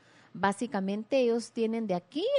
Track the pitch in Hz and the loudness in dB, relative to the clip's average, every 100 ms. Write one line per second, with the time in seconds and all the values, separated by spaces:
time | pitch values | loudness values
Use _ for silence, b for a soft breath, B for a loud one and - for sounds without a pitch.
0 | b b b - 196 202 240 202 190 208 | b b b -2 0 0 -2 -2 -2 -4
1 | 220 269 240 233 220 240 220 226 214 175 | 0 2 4 2 -2 -2 0 0 0 -2
2 | - 285 453 | -4 -4 0